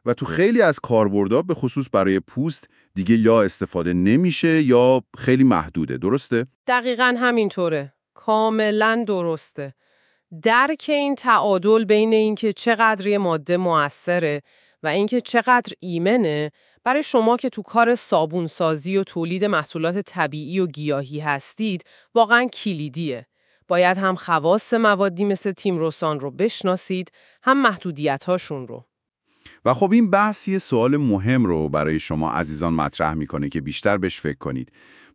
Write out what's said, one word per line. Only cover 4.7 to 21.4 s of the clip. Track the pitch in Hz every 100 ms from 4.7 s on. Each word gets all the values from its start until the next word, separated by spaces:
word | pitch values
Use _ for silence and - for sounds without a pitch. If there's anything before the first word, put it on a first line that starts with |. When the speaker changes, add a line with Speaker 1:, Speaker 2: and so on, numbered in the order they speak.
| 120 127 131 - -
Speaker 1:
خیلی | 127 131
محدوده. | 131 92 76 82 73 65
درسته؟ | 90 135 - 120 123 _ -
Speaker 2:
دقیقاً | 247 240 233 254 247
همینطوره. | 247 240 208 - 175 156 139 _ _
کاملاً | _ - 220 220 220 214 214 214 226 220
درسته. | 190 170 160 - - 139 - _ _ _ _ _ 165
درک | 220 233 277 311 -
این | 294 285 277
تعادل | 247 214 202 190 185 220 208
بین | 208 220
اینکه | 220 214 214 220
چقدر | 196 - 220 226 220 190
یه | 202
ماده | 190 160 143 175
مؤثره | 185 160 143 - - 175 160 147 - _ _ _
و | 156
اینکه | 165 208 247
چقدر | - 240 226 247 - -
ایمنه، | 180 170 180 247 185 151 151 - _ _
برای | - 277
شما | 302 254 220 240
که | 262
تو | -
کار | - 226 233 247
صابونسازی | - 175 156 175 165 - 165 156 151 196
و |
تولید | 196 175 165 180 208
محصولات | 175 151 160 165 185
طبیعی | 190 180 156 151 147 185
و | 180
گیاهی | 143 147 139 131 147
هستید، | 151 139